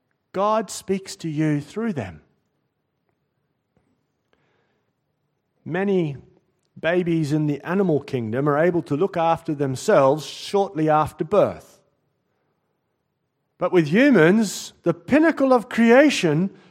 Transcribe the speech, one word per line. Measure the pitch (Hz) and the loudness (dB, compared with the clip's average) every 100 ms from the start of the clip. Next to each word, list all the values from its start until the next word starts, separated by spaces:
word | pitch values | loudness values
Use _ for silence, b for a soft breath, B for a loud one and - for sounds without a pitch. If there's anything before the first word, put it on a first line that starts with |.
| _ _ _ | _ _ _
God | 185 208 220 220 | -4 -2 -2 -4
speaks | - - 196 190 - | -12 -6 -6 -6 -12
to | 165 | -8
you | 147 156 147 | -2 -2 -2
through | 147 208 226 | -6 -8 -6
them. | 151 95 78 _ _ _ _ _ _ _ _ _ _ _ _ _ _ _ _ _ _ _ _ _ _ _ _ _ _ _ _ _ _ _ _ _ _ - | -6 -10 -14 _ _ _ _ _ _ _ _ _ _ _ _ _ _ _ _ _ _ _ _ _ _ _ _ _ _ _ _ _ _ _ _ _ _ -8
Many | 175 202 185 156 135 - _ _ _ _ - | -4 0 0 -2 -8 -18 _ _ _ _ -6
babies | 160 180 175 165 143 | -2 -2 0 -2 -2
in | 151 151 | -2 -2
the | 147 | -4
animal | 151 190 190 147 | -4 -2 0 -2
kingdom | - 127 113 120 147 | -2 -6 -4 -2 0
are | 143 | 2
able | 175 175 | 0 -2
to | - 143 | -4 -4
look | 190 175 | -2 -2
after | 165 160 - 143 | -2 -2 -4 -6
themselves | 139 127 - 180 135 156 | -6 -4 2 4 4 2
shortly | - - - 202 196 156 156 | -6 -16 -4 -2 -2 -2 0
after | 151 147 - 165 | 0 0 -6 -2
birth. | 202 127 - - _ _ _ _ _ _ _ _ _ _ _ _ _ _ _ _ _ _ _ | 2 0 -2 -18 _ _ _ _ _ _ _ _ _ _ _ _ _ _ _ _ _ _ _
But | 175 | 0
with | 185 147 | 0 2
humans, | 190 285 214 156 214 196 - - _ | 2 4 6 6 4 -2 -6 -16 _
the | 170 | -4
pinnacle | 165 - 277 330 - 269 | -4 0 2 2 2 2
of | 254 - | 2 0
creation, | - 226 247 302 - 170 147 190 b b | 0 6 6 6 2 0 0 -2 b b